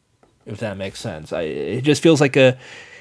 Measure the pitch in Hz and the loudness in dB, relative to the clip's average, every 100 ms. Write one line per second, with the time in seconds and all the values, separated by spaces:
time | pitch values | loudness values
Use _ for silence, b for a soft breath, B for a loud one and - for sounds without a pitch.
0 | _ _ _ _ - 104 110 95 95 - | _ _ _ _ -16 -10 -8 -8 -10 -10
1 | 117 78 78 80 80 69 71 123 143 139 | -10 -12 -10 -6 -6 -6 -6 -4 0 2
2 | 165 147 143 139 131 127 B B B B | 4 4 4 4 4 4 B B B B